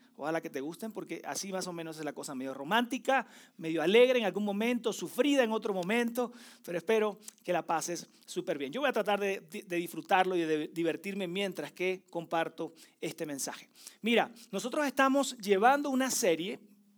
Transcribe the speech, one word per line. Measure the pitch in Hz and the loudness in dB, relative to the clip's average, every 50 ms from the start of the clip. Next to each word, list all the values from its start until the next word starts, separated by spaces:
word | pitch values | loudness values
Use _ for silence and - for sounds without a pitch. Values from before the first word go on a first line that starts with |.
| _ _ _ - | _ _ _ -10
Ojalá | 135 151 160 165 | -6 -4 -4 -4
que | 160 165 | -4 -4
te | 123 135 135 | -8 -6 -8
gusten, | 156 175 - 220 220 208 | -8 -10 -10 -10 -10 -10
porque | 196 160 - 170 - - | -10 -10 -10 -10 -10 -8
así | - 139 - 185 196 190 | -8 -8 -8 -6 -6 -6
más | 190 175 | -6 -6
o | 180 170 | -6 -8
menos | 165 165 160 156 156 | -8 -8 -10 -10 -8
es | 156 | -8
la | 143 135 | -8 -8
cosa, | - 143 151 143 | -8 -10 -10 -8
medio | 127 131 135 131 | -8 -6 -6 -8
romántica, | 131 139 151 208 233 247 233 269 240 - - 262 262 226 - - - - - _ - | -8 -4 0 0 0 0 0 -4 -8 0 2 0 0 0 -2 -12 -20 -20 -20 _ -10
medio | 160 160 165 160 151 | -6 -4 -2 0 2
alegre | 170 202 233 247 254 254 247 | 6 8 8 8 8 6 2
en | 226 | 2
algún | 190 175 202 208 | 0 -2 -2 -2
momento, | 202 196 202 226 240 247 233 - 233 196 | -2 -2 0 0 0 0 0 -2 -2 -4
sufrida | - 185 175 - - - 294 285 269 240 | -4 -6 -8 0 2 2 4 6 4 4
en | 220 220 | 4 2
otro | 220 214 220 190 | -2 -2 -2 -2
momento, | 185 175 180 220 240 240 233 233 247 247 226 - - - - - - _ | -2 0 0 2 2 0 0 0 -2 -4 -4 -6 -12 -20 -20 -20 -20 _
pero | - 175 170 | -6 -6 -6
espero | 170 - 220 220 214 214 202 - - - - _ - | 2 2 4 4 4 2 -2 -4 -14 -20 -20 _ -4
que | - 180 | 0 0
la | 165 | 0
pases | 160 - 170 156 - 175 175 165 - - _ _ - | 2 2 0 0 0 -2 -6 -6 -8 -14 _ _ -20
súper | - - 185 - 190 165 | -10 -6 -6 -2 -2 -2
bien. | 143 139 131 151 | -4 -4 -6 -4
Yo | 247 | 0
voy | 294 262 | 0 2
a | - | 2
tratar | 226 202 208 202 196 | 2 2 2 0 0
de, | 202 196 196 - | 2 0 -2 -4
de, | - - - 202 - | -6 -12 -14 -14 -8
de | - 170 | -4 -4
disfrutarlo | 170 175 170 - 160 147 - 196 185 185 185 185 | -4 -4 -4 -8 -10 -2 2 4 4 4 4 2
y | 170 | 0
de | 165 156 160 151 156 - | 2 2 0 0 0 -4
divertirme | - 160 165 165 151 156 - 196 196 202 190 170 | -4 -2 0 0 0 -2 -4 -6 -6 -4 -4 -4
mientras | 175 196 202 190 170 165 147 139 - | -2 -2 -2 -2 -4 -6 -8 -10 -6
que | - 175 185 185 190 _ _ | -4 -2 -2 -2 -4 _ _
comparto | - 170 165 151 175 165 165 160 - - 170 151 - - - - _ - | -10 -8 -8 -2 -2 -2 -2 -2 -4 -8 -10 -10 -10 -14 -20 -20 _ -10
este | - 151 151 - 165 | -8 -8 -6 -6 -6
mensaje. | 151 143 135 - 139 117 - - _ _ - - - - _ | -6 -6 -6 -6 -8 -8 -12 -16 _ _ -20 -20 -20 -18 _
Mira, | - 220 240 214 160 - - - - - | 0 2 4 4 4 2 -4 -18 -18 -8
nosotros | - 196 196 247 240 302 294 | -8 -6 -6 -4 -2 0 0
estamos | 269 - 277 269 269 262 285 269 269 254 | 0 4 4 4 4 6 2 2 0 -4
llevando | 233 185 202 196 185 214 247 277 285 285 285 | -8 0 2 2 6 6 6 6 6 2 0
una | 262 254 262 254 | 0 0 0 0
serie, | - - 240 185 165 156 170 202 254 - - - - _ _ _ _ | 0 2 4 4 2 2 0 -6 -6 -10 -12 -20 -20 _ _ _ _